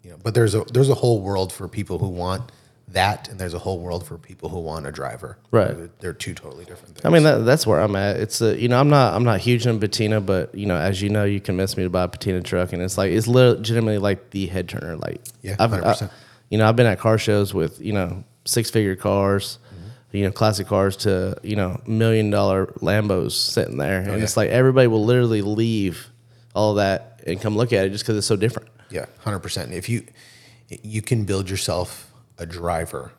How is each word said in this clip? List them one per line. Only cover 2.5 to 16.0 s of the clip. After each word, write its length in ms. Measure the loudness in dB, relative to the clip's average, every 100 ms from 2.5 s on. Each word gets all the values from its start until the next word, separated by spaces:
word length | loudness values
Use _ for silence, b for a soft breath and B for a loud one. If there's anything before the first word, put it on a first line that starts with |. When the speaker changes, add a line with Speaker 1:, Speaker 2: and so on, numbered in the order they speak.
| b b b -6
Speaker 1:
that, 420 | 0 0 0 -10
and 100 | -8
there's 140 | -8
a 60 | -6
whole 200 | -6 -6
world 260 | -6 -8 -8
for 120 | -16
people 320 | -18 -14 -10
who 100 | -8
want 260 | -8 -8 -10
a 60 |
driver. 460 | -8 -10 -10 -14 -16 _
Speaker 2:
Right. 160 | 2 2 -2
Speaker 1:
They're, 120 | -12 _
they're 140 | -10
two 200 | -8 -10
totally 320 | -10 -14 -18 -20
different 300 | -20 -20 -4
things. 100 | 4
Speaker 2:
I 40 |
mean, 140 | 6
that, 220 | 6 4 4
that's 200 | 2 4
where 140 | 2
I'm 160 | 2 0
at. 220 | -2 -2
It's 240 | -4 0
a, 180 | 0 2
you 80 | 2
know, 100 | 4
I'm 80 | 6
not, 240 | 6 6
I'm 100 | 4
not 160 | 2 2
huge 260 | 2 2 2
on 140 | 0
patina, 400 | 0 0 0 0
but, 340 | 2 0 -2
you 120 | -4 -2
know, 100 | 0
as 260 | 0 0
you 60 | 0
know, 140 | 0
you 160 | 0 -2
convinced 380 | -2 -2 -2 -2
me 60 |
to 60 | -2
buy 140 | 0
a 40 | -2
patina 320 | -4 -4 -4
truck, 320 | -2 -2 -2
and 80 | -4
it's 160 | -4 -2
like, 160 | 0
it's 140 | 0 2
legitimately, 680 | 6 6 4 0 0 0 0
like, 340 | 0 -2 -6
the 140 | -8 -6
head 200 | -6 -6
turner. 300 | -8 -10 -10
Like, 240 | -10 -10 -14 _
Speaker 1:
Yeah, 140 | -10 0
Speaker 2:
I've, 140 | 0
I, 40 | 2
Speaker 1:
hundred 60 | 0
percent. 220 | 0